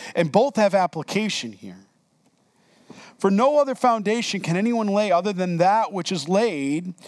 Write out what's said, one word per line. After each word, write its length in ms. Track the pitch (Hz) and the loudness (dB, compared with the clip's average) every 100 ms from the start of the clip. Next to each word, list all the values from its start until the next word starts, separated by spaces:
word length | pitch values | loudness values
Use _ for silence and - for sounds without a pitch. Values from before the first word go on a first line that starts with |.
| - | -8
and 180 | - 165 | -2 2
both 240 | 196 269 - | 4 2 2
have 180 | 202 | 2
application 800 | 196 175 165 - 196 214 - 117 | 2 0 -4 -6 -4 -4 -6 -10
here. 280 | 95 98 92 98 _ _ _ _ _ _ _ _ _ - - - - | -12 -18 -18 -20 _ _ _ _ _ _ _ _ _ -20 -20 -20 -2
"For 120 | 190 | 0
no 280 | 196 262 294 | 4 4 2
other 160 | 277 | 0
foundation 640 | 254 254 226 202 233 - 196 | 2 0 2 0 -2 -2 -6
can 160 | 156 175 | -2 0
anyone 320 | 226 233 208 | 0 0 0
lay 220 | 202 208 | 0 2
other 220 | 170 196 | 2 0
than 240 | 185 180 165 | -2 -2 2
that 340 | 180 214 208 | 4 4 0
which 180 | 196 - | -4 -6
is 180 | 185 139 | -6 0
laid, 680 | 196 233 151 139 151 180 - | 0 0 -2 -4 -4 -6 -14